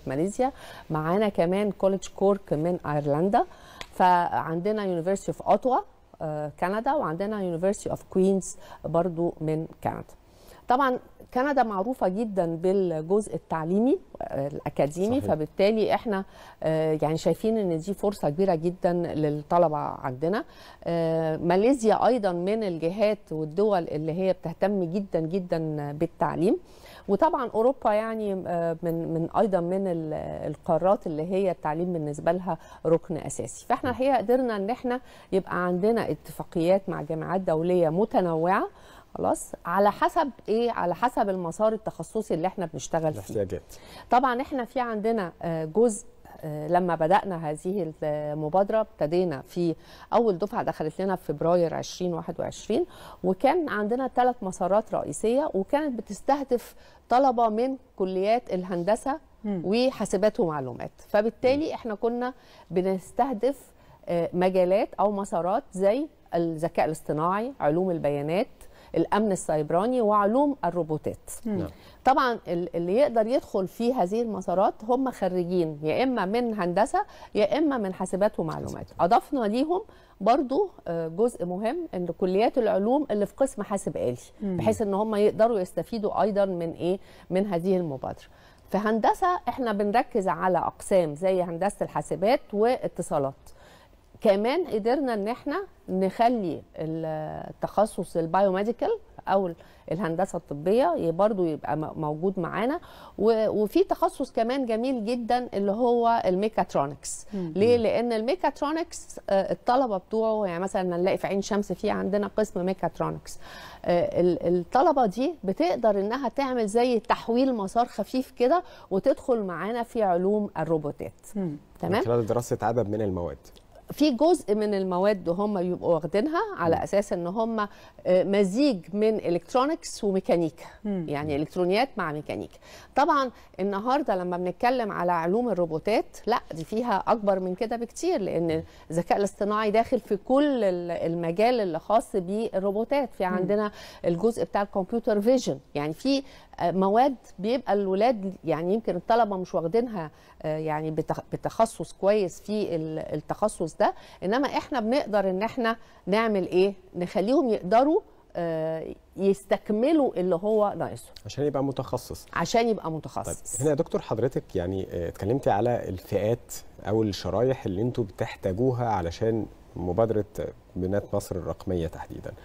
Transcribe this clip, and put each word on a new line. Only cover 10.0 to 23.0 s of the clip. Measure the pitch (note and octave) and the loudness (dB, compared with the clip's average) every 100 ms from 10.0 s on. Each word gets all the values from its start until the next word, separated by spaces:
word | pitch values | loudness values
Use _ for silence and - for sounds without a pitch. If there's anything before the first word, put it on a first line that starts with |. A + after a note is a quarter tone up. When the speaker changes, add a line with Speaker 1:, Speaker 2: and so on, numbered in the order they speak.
| - - - - - - - | -12 -20 -20 -20 -20 -12 0
Speaker 1:
طبعًا | B3 C4+ B3+ - - - | 2 2 0 -6 -20 -6
كندا | B3 C#4+ C4+ | -2 2 2
معروفة | A#3 F#3+ G#3+ C4 F#3+ | 2 0 -2 0 0
جدًا | F#3+ A3+ F#3+ E3+ E3 | 0 -2 0 0 0
بالجزء | F#3 G3 F3+ D#3 D#3+ G#3 G#3 | 2 2 2 -2 0 0 0
التعليمي، | - - D#3+ D#3+ G3 B3 F#4+ - - | -8 -4 -4 0 2 4 2 -4 -10
آه، | - - C#3+ | -6 -4 -4
الأكاديمي، | - - - C#3+ E3 G#3 C4 | -4 -6 0 0 2 0 0
Speaker 2:
صحيح. | G3 | 0
Speaker 1:
فبالتالي | D#3 D3+ - G3 A3 F#3+ | -2 -2 2 2 4 2
احنا، | G3+ A#3+ G3 G3 - - - | 0 0 -4 -4 -14 -20 -6
آه، | D#3 D#3+ D#3+ D#3 | 0 2 2 2
يعني | D3+ D#3+ | 0 2
شايفين | F3+ E3 A3 A3+ | 0 2 2 2
ان | F#3+ D#3+ | 0 0
دي | F3+ | -2
فرصة | G3 G3+ G3+ D3 | -2 -2 0 -2
كبيرة | D3 G3 | 2 2
جدًا | E3 F3 F3 F3 | 2 0 0 0
للطلبة | F3 D#3+ C#3 D3+ D3+ D3 F3 E3 D3 | 2 0 0 0 -2 2 4 4 2
عندنا. | C#3+ - C#3 B2+ D#3+ A3 - - - - | -4 -4 -6 -2 -2 -2 -4 -16 -20 -10
آه، | - E3+ E3 E3 D#3+ D#3 | -4 0 0 0 0 0
ماليزيا | E3 F#3 A#3 C#4 A3 F#3+ G#3 | 2 4 4 4 4 4 4
أيضًا | B3 G3 | 2 0
من | F3 F#3 A3+ | 0 -2 -2
الجهات | G3+ D#3+ E3 G3+ | -2 -2 -2 2